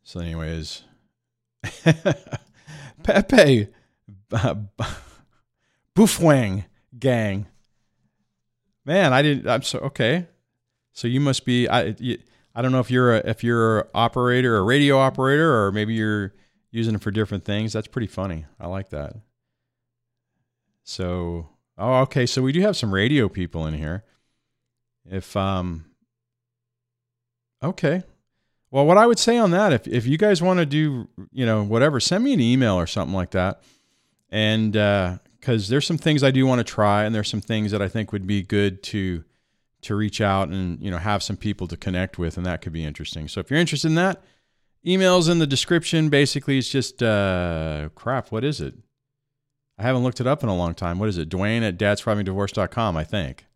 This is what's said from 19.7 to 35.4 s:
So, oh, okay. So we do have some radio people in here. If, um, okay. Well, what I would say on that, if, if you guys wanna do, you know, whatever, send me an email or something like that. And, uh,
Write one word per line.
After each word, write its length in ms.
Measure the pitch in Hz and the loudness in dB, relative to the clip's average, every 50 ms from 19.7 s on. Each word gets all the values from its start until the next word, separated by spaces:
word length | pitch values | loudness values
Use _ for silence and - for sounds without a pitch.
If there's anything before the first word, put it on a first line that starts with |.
| _ _ _ _ _ _ _ _ _ _ _ _ _ _ _ _ _ _ _ _ _ _ _ | _ _ _ _ _ _ _ _ _ _ _ _ _ _ _ _ _ _ _ _ _ _ _
So, 680 | - - - 95 87 90 90 87 85 85 85 82 - _ _ _ _ _ | -18 -10 -8 -6 -4 -4 -4 -4 -6 -6 -8 -10 -14 _ _ _ _ _
oh, 240 | - 98 120 131 127 | -6 -2 0 2 2
okay. 240 | 135 - - 143 123 | 2 2 0 -2 0
So 160 | 120 - 135 | 0 0 -2
we 100 | 131 131 | -2 0
do 100 | 139 175 | 0 2
have 160 | 190 214 190 | 2 0 0
some 160 | - - 107 95 | 0 -2 0 2
radio 340 | 95 101 127 147 143 113 | 2 2 4 4 2 2
people 380 | 95 - 92 90 82 - 85 80 | 0 -2 -6 -8 -6 -6 -6 -4
in 60 | 78 80 | -4 -4
here. 300 | 76 78 76 85 104 - _ _ _ _ _ _ _ _ _ _ _ _ _ _ _ _ _ _ _ _ - | -4 -4 -6 -6 -8 -10 _ _ _ _ _ _ _ _ _ _ _ _ _ _ _ _ _ _ _ _ -10
If, 260 | 95 95 90 - - | -10 -10 -10 -6 -4
um, 500 | 101 95 98 98 92 90 90 82 80 78 _ _ _ _ _ _ _ _ _ _ _ _ _ _ _ _ _ _ _ _ _ _ _ _ _ _ _ _ _ _ _ _ _ _ _ | -4 -2 -2 -2 -2 -4 -6 -8 -10 -14 _ _ _ _ _ _ _ _ _ _ _ _ _ _ _ _ _ _ _ _ _ _ _ _ _ _ _ _ _ _ _ _ _ _ _
okay. 420 | - 156 180 - - 143 160 185 180 - _ _ _ _ _ _ _ _ _ _ _ _ | -6 -6 -6 -2 0 0 0 0 -4 -10 _ _ _ _ _ _ _ _ _ _ _ _
Well, 140 | - 139 143 | 2 4 6
what 120 | 151 175 | 8 8
I 80 | 202 226 | 8 8
would 140 | 240 233 - | 6 4 4
say 180 | - 226 233 | 2 2 4
on 140 | 240 226 185 | 4 4 4
that, 220 | 170 185 214 202 143 | 4 4 4 4 2
if, 140 | 110 - | 2 0
if 180 | - - 123 110 | -2 -4 -2 0
you 120 | 123 147 | 0 0
guys 240 | 160 214 208 202 151 | 2 4 2 4 4
wanna 240 | 170 185 185 180 165 | 2 2 2 2 0
do, 420 | 143 139 151 156 151 139 123 107 - _ - 98 - | 0 0 0 0 0 -2 -4 -8 -10 _ -20 -20 -14
you 140 | - 123 127 | -6 -2 0
know, 180 | 113 110 107 104 | 2 2 0 0
whatever, 360 | 101 110 113 131 156 147 120 | 0 2 4 4 4 4 0
send 240 | - - 175 202 240 | 0 0 0 0 0
me 100 | 285 277 | 2 2
an 80 | 185 | 2
email 340 | 120 117 123 131 127 110 95 | 4 4 4 4 4 2 2
or 120 | 90 85 | 0 0
something 280 | - - 107 87 69 92 | -2 -4 -6 -4 -4 -4
like 160 | 95 90 - | -4 -4 -2
that. 320 | - 95 90 98 - _ _ _ _ _ _ _ _ _ _ _ _ _ _ _ | -2 0 0 0 -2 _ _ _ _ _ _ _ _ _ _ _ _ _ _ _
And, 460 | - 107 107 107 110 110 110 107 101 | -4 0 0 0 2 0 0 0 0
uh, 420 | 107 104 101 101 101 92 90 92 - _ _ _ _ | 2 2 2 2 2 0 -2 -4 -8 _ _ _ _